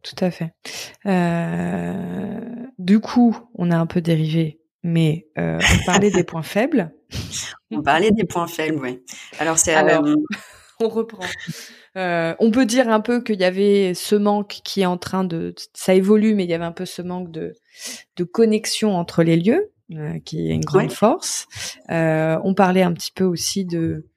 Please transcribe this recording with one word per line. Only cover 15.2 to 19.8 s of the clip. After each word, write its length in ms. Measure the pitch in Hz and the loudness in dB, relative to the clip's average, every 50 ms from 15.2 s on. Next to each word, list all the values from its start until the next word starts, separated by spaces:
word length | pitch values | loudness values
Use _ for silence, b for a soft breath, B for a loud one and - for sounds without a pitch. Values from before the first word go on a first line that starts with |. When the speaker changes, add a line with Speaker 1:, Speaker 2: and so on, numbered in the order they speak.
| 190 | -2
Speaker 1:
de, 300 | 180 165 165 175 175 175 - - _ _ | -2 -4 -4 -6 -8 -10 -12 -20 _ _
ça 200 | - - - 190 | -6 2 4 4
évolue, 400 | 190 190 196 214 214 220 220 214 | 4 6 6 6 6 6 4 2
mais 100 | 202 185 | 2 0
il 60 | 175 | 0
y 40 | 165 | -2
avait 100 | 165 170 | -2 -2
un 80 | 170 | -6
peu 120 | 165 - 185 | -8 -8 -12
ce 180 | 180 - - | -10 -10 -10
manque 280 | 180 180 180 180 185 170 | -8 -8 -8 -8 -8 -10
de, 240 | 160 160 175 165 - _ B B B B B B 247 B B B _ | -10 -10 -10 -10 -10 _ B B B B B B -14 B B B _
de 80 | - 180 | -6 -6
connexion 720 | 175 - - 226 220 214 214 214 - - - 220 214 190 | -4 2 4 4 4 4 0 0 -4 -4 0 0 0 2
entre 260 | 175 170 - - - | 0 -2 0 2 2
les 140 | 165 165 165 | 4 4 4
lieux, 340 | 170 170 208 262 370 427 427 _ _ | 4 4 4 2 2 0 -2 _ _